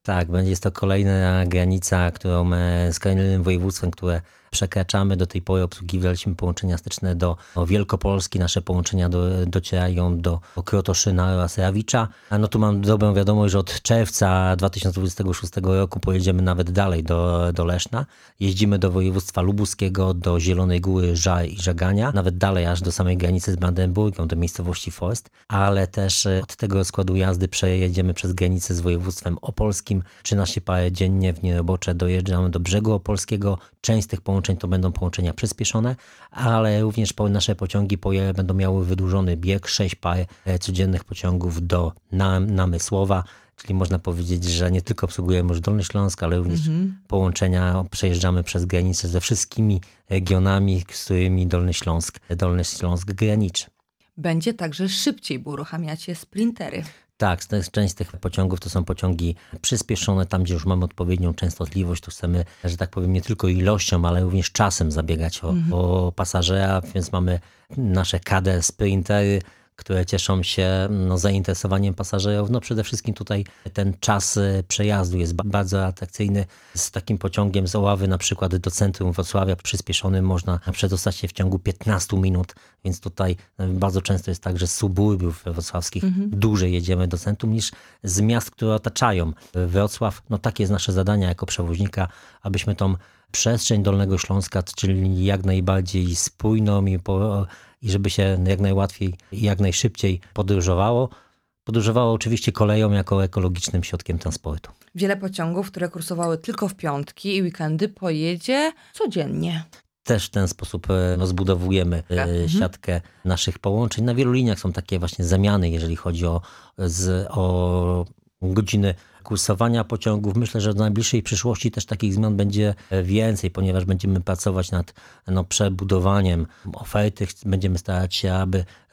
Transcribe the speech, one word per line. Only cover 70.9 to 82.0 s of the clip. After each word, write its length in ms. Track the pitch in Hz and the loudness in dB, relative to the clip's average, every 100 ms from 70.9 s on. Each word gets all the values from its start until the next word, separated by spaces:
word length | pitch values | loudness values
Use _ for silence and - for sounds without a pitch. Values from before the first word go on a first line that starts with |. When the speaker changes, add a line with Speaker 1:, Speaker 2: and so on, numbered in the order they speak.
| 104 92 92 | 0 0 2
Speaker 1:
zainteresowaniem 760 | 98 98 92 92 95 98 98 | 2 0 0 -2 0 0 0
pasażerów. 560 | 90 98 98 101 104 104 | -2 -4 -2 0 0 0
No, 100 | 120 | -2
przede 240 | - 110 | -2 -4
wszystkim 300 | 104 107 - | -4 -4 -6
tutaj 320 | 101 104 101 98 - 92 | -6 -4 -4 -4 -10 -10
ten 200 | - 98 92 | -2 -2 0
czas, 380 | - 101 - 107 | 0 0 0 0
e, 260 | 98 95 92 | 0 0 -2
przejazdu 500 | - 104 101 90 90 | -2 0 2 0 0
jest 180 | 85 87 | 0 -2
ba-, 80 | 98 | 0
bardzo 380 | 101 95 98 92 | 0 0 0 -2
atrakcyjny. 600 | 92 90 - 101 101 92 - - - | -4 -8 -4 0 0 -2 -8 -12 -8
Z 160 | - | -6
takim 260 | - - 101 | -6 -4 -2
pociągiem 500 | 95 95 101 98 92 | -2 0 2 2 0
z 80 | 107 | 2
Oławy 320 | 101 98 95 | 2 2 2
na 100 | 92 | 0
przykład 380 | - 95 92 90 | -2 -2 0 0
do 160 | 90 | 0
centrum 400 | - 101 90 92 | 0 0 0 -2
Wrocławia 440 | 87 90 101 95 90 | -2 0 2 2 0
przyspieszonym 680 | - 98 - - 95 95 92 | -2 -6 -2 -2 2 2 2
można 340 | 90 - 90 - | 0 0 -2 -2
przedostać 440 | - 98 95 104 - | -2 0 0 -2 -4
się 120 | 92 | -6
w 40 | |
ciągu 280 | - 95 95 | -2 0 0
piętnastu 580 | 101 92 110 98 | -2 -4 0 -2